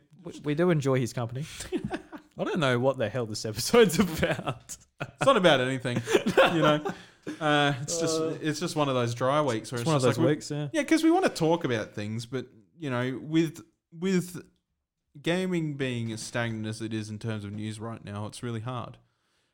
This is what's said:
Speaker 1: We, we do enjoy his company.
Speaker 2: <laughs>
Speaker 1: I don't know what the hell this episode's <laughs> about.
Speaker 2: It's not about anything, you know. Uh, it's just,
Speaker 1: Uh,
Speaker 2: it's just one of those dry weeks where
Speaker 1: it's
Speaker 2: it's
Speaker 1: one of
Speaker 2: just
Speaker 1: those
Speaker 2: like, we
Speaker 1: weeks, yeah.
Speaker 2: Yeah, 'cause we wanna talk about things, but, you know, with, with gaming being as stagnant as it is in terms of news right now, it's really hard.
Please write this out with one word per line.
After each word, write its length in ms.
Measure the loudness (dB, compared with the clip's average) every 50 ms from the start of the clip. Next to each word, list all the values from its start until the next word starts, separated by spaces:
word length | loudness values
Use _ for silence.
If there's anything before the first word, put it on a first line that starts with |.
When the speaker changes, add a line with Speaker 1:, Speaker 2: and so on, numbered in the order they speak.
| -12 _ _ -18 -18
Speaker 1:
We, 160 | -16 -16 -8 -4
we 120 | -2 0
do 160 | 2 4 4
enjoy 260 | 4 4 4 2 2 2
his 140 | 2 0 -2
company. 320 | -6 -6 -6 -6 -8 -10 -10 -10 -14 -10 -6 -4 -4 -4 -4
Speaker 2:
<laughs> 460 | -8 -8 -10 -14 -18 -20 -20 _ _ -6
Speaker 1:
I 40 | -4
don't 140 | -2 0 2
know 200 | 2 2 2 4
what 180 | 4 2 2
the 120 | 2 0 0
hell 180 | 0 -4 -4
this 180 | -4 -6 -6 -6
episode's 540 | -6 -4 -4 -2 4 8 8 8 8 6 2
<laughs> 0 |
about. 760 | 2 2 2 0 0 0 0 -2 -4 -6 -6 -8 -12 -16 -16 -16 -18 _ _ _
Speaker 2:
It's 240 | -12 -12 -6 _ 2
not 120 | 4 4
about 240 | 6 6 6 6 6
anything, 400 | 4 0 -2 -2 -2 -2 -2 -2 -2 0 0 2 2 4 4 6 4 6 4
you 80 | 4
know. 220 | 4 4 4 2 0 -6 -8 -10 -16 -20 _ _ _ -14 -10 -4
Uh, 340 | 0 2 4 4 4 2 0 -2
it's 180 | -4 -6 -2 -2
just, 200 | 0 0 0 0
Speaker 1:
Uh, 140 | -2 -2 -4 -4
Speaker 2:
it's 180 | -4 -4 -4 -2
just 160 | -4 -4 -2
one 140 | 0 0 2
of 60 | 2
those 180 | 2 0 0 0
dry 260 | 0 0 2 2 2
weeks 300 | 2 2 0 -2 -4 -6
where 80 | -6 -2
Speaker 1:
it's 20 |
Speaker 2:
it's 60 | 0
Speaker 1:
one 80 | 2 2
of 40 | 4
Speaker 2:
just 140 | 4 2 4
Speaker 1:
those 20 |
Speaker 2:
like, 80 | 4 2
we 60 | 2 2
Speaker 1:
weeks, 160 | 0 -2 -8
yeah. 160 | -6 -6 -6 -2 -2
Speaker 2:
Yeah, 100 | -2 2
'cause 200 | 2 2 4 6
we 80 | 4
wanna 180 | 4 6 4 2
talk 340 | 0 2 2 2 2 2 2
about 300 | 0 0 -2 -2 -4 -6
things, 320 | -8 -6 -6 -6 -8 -8
but, 220 | -6 -8 -8 -8 -8 -16 -20 _ _ _ -10
you 100 | -6 -4
know, 300 | -2 -2 -2 -2 -4 -6
with, 400 | -6 0 2 2 2 2 -2 -10 -20 _ _ _ _ _ -12
with 460 | -4 0 2 2 2 0 -2 -10 -14 -16 -16 _ _ _ _ _ _ _ _ _ _ _ _ _ -6
gaming 540 | -4 -2 -2 0 0 -2 -2 -2 -2 -4 -4
being 360 | -4 -4 -4 -2 -4 -4 -4
as 100 | -6 -8
stagnant 440 | -10 -6 -4 -2 -2 -2 -4 -4 -6
as 160 | -6 -6 -6
it 120 | -6 -6 -6
is 160 | -6 -6 -6
in 100 | -10 -8
terms 260 | -6 -6 -6 -6 -8
of 60 | -8 -8
news 260 | -8 -8 -8 -8 -8
right 240 | -10 -10 -12 -12 -12
now, 220 | -10 -8 -8 -8
it's 160 | -10 -10 -10
really 180 | -8 -6 -6 -6
hard. 360 | -6 -6 -8 -8 -8 -10 -14 -20 _ _ _ _ _ _ _ _ _ _